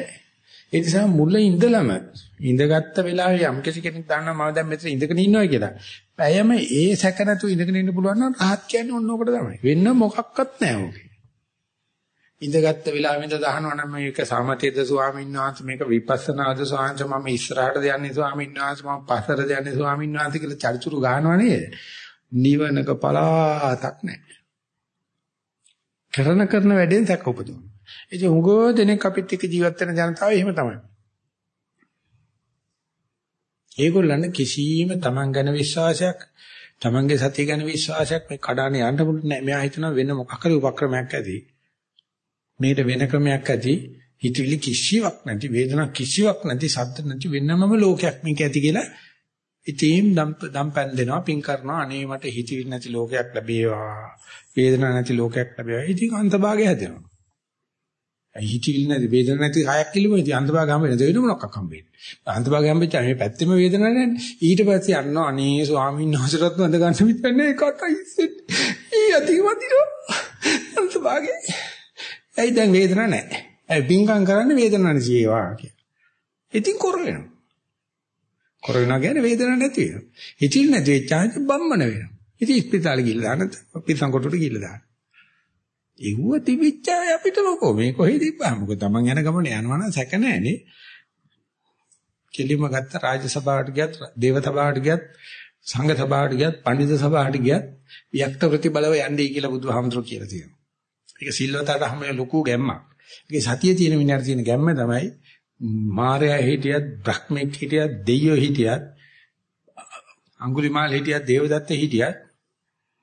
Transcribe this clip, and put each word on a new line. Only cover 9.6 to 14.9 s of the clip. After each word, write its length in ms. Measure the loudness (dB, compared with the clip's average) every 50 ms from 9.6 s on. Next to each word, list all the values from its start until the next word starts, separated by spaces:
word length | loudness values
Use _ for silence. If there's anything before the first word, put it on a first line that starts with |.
| 0 2 4 4 4 4 4
මොකක්වත් 600 | 4 4 2 0 -4 -8 -6 -2 -4 -4 -2 -2
නෑ 200 | -4 -2 -2 -2
ඕකේ. 280 | -2 -4 -6 -10 -14 -20 -20 _ _ _ _ _ _ _ _ _ _ _ _ _ _ _ _ _ _ _ _ _ _ _ _ _ -12
ඉඳගත්ත 460 | -6 -2 0 2 2 2 0 -2 -4
වෙලාවෙ 340 | -4 -2 -2 0 0 -2 -2
ඉඳ 140 | -4 -4 -4
දහනවා 400 | -2 -2 -2 -2 -2 -4 -4 -4
නම් 160 | -6 -6 -6
මේක 280 | -6 -6 -6 -6 -4 -4
සමතේද 580 | -4 -2 -2 -2 -2 -2 -2 -2 -2 -2 -2 -2
ස්වාමීන් 480 | -2 0